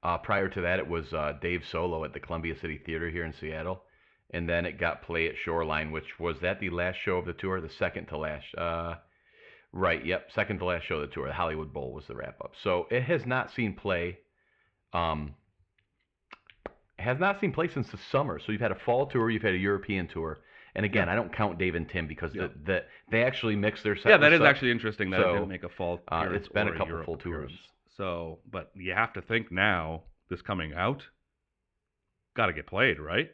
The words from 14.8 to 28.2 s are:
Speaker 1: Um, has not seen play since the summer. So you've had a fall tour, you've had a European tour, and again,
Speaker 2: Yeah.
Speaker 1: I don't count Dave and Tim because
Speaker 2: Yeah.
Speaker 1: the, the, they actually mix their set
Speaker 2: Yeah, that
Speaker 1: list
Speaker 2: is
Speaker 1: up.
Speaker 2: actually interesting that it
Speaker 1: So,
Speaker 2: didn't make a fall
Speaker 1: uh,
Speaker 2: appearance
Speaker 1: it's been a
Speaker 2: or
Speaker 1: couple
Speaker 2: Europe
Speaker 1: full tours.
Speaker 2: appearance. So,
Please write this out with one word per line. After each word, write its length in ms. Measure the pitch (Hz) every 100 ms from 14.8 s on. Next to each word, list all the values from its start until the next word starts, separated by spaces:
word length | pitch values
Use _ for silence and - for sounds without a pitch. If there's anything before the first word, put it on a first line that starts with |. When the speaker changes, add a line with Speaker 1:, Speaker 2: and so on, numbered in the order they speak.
| _
Speaker 1:
Um, 420 | 87 85 78 76 73 _ _ _ _ _ _ _ _ _ - _ - - - _ _
has 200 | 104 131
not 200 | 185 202
seen 100 | 202
play 160 | - 170
since 220 | 147 113
the 60 | 98
summer. 420 | - 135 143 80
So 120 | -
you've 80 | 107
had 100 | 113
a 40 | 92
fall 280 | - 120 139
tour, 220 | 127 113
you've 120 | 110
had 120 | 107
a 40 | 92
European 500 | 98 101 98 98 87
tour, 340 | - 80 78 _ - - -
and 100 | 104
again, 220 | 104 87
Speaker 2:
Yeah. 60 |
Speaker 1:
I 20 | 101
don't 180 | 101
count 240 | - 104 85
Dave 180 | 92 85
and 140 | 82
Tim 180 | 92 80
because 260 | 76 82
Speaker 2:
Yeah. 140 | 76 90
Speaker 1:
the, 60 | -
the, 220 | 76 92 - - -
they 140 | 113
actually 320 | 120 131 117 107
mix 260 | 104 -
their 140 | 107 98
set 120 | -
Speaker 2:
Yeah, 80 | 202
that 120 | 147
Speaker 1:
list 40 | 165
Speaker 2:
is 60 |
Speaker 1:
up. 60 | 127
Speaker 2:
actually 240 | 139 127
interesting 380 | 117 110 104 98
that 100 | 95
it 40 |
Speaker 1:
So, 100 | 92
Speaker 2:
didn't 160 | 87 87
make 140 | 92
a 60 | 87
fall 260 | - 87 87 -
Speaker 1:
uh, 60 | 82
Speaker 2:
appearance 300 | 87 92 98
Speaker 1:
it's 80 |
been 140 | 101 104
a 40 |
Speaker 2:
or 60 | 82
Speaker 1:
couple 100 | 78
Speaker 2:
Europe 160 | 82 80
Speaker 1:
full 120 | 82
tours. 340 | 87 82 69
Speaker 2:
appearance. 160 | 78 - _ _ _
So, 420 | 98 85